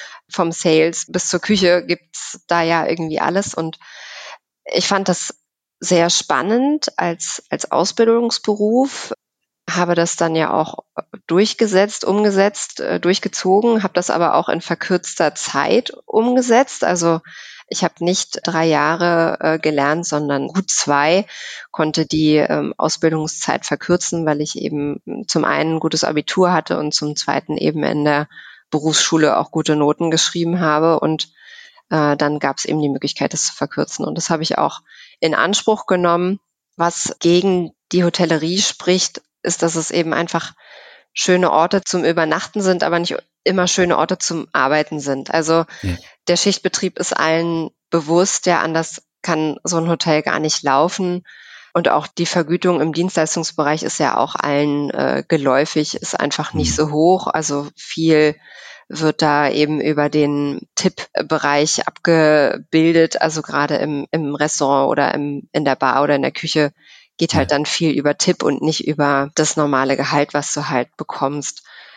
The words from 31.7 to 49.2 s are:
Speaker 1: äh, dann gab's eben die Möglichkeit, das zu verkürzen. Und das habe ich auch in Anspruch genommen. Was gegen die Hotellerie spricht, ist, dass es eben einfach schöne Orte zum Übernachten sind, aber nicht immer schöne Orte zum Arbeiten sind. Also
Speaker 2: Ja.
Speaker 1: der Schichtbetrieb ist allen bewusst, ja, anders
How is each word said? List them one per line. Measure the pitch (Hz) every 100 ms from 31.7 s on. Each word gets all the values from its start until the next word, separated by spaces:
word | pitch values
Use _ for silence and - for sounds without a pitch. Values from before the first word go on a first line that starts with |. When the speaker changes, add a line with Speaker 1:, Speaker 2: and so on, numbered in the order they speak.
| _ _
Speaker 1:
äh, | 156 147 143
dann | 147 151
gab's | 143 - -
eben | 156
die | 147
Möglichkeit, | 135 147 - 139
das | 160 -
zu |
verkürzen. | - 143 - 147 -
Und | 151 156
das | -
habe | 160
ich | 160 -
auch | 147 - _ - - -
in | 165
Anspruch | 151 165 208 - 214 -
genommen. | 180 175 170 180 196 _ _ _ -
Was | 170 - - -
gegen | 170 175 190 180 165 _ _
die | 180
Hotellerie | 175 - 165 160 160 190
spricht, | - - - 185 - - _ _
ist, | - -
dass | 165 165
es | 151
eben | 175 160
einfach | - 170 170 - - - - - - _
schöne | - - 180 180
Orte | 147 170 196
zum | - 180 165
Übernachten | 170 160 160 - 214
sind, | 190 180
aber | - 170
nicht | 175 - - _
immer | - 185 175
schöne | - 175 -
Orte | 165 185
zum | - 165 -
Arbeiten | 151 131 151 151 156
sind. | 139 135 135
Also | 165 156 165 160 -
Speaker 2:
Ja. | 95 87 - _ -
Speaker 1:
der | 175
Schichtbetrieb | 202 190 185 - 185 -
ist | -
allen | - 160 165 170 165 160 _ _
bewusst, | 165 151 170 196 - 185
ja, | 170
anders | 123 160 165 - _ _